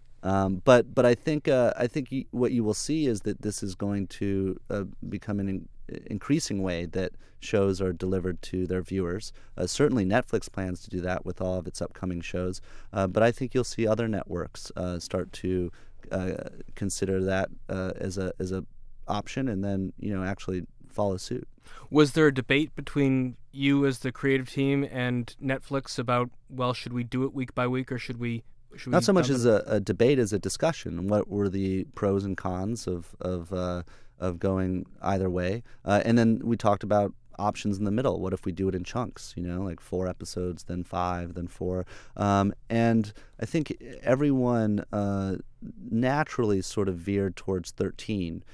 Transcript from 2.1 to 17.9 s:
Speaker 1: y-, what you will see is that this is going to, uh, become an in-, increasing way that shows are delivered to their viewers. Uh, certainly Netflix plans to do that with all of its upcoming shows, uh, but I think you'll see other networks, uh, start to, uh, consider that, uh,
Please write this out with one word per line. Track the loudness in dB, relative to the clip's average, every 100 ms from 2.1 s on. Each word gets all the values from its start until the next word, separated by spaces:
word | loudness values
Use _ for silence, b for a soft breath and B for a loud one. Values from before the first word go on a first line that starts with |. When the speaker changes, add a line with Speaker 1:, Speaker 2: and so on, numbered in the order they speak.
Speaker 1:
y-, | -6 -6
what | 0 2
you | 4
will | 2
see | 0 0 0 2
is | 0
that | -2 -4
this | -4 -4
is | -6
going | -4 -2 -2 -4
to, | -2 0 2 0 -2 -4
uh, | -4 -4 -8 -8
become | -8 -4 -2
an | -2
in-, | -4 -6 -14 -12 -12 -8
increasing | -8 0 0 0 -2
way | 0 -2 -2
that | -4 -4 -6 b b
shows | 0 2 4 2
are | 0
delivered | -2 -2 0 -2 -4
to | -6 -4 -2
their | -2
viewers. | -2 -2 -2 -4 -8 b b -6
Uh, | -4
certainly | 2 4 4 4
Netflix | 2 2 -2 -2
plans | -6 -6 -6
to | -6
do | -4
that | -2 -4 -4
with | -4
all | -2 -2
of | -4
its | -8
upcoming | -8 -6 -4 -4
shows, | -4 -2 -2 -4 b b b
uh, | 0 2
but | 6
I | 4
think | 4 0
you'll | 0
see | 0 0 2
other | 2 2
networks, | -2 -4 -6 -6 -10 -10 -6
uh, | -4 -4
start | -4 -4 -4
to, | -6 -2 0 -2 b b b -6
uh, | -4 -2 -4 -8 -12 -12
consider | -6 -6 -2 0 0
that, | 2 0 0 -6 -8
uh, | -4 -4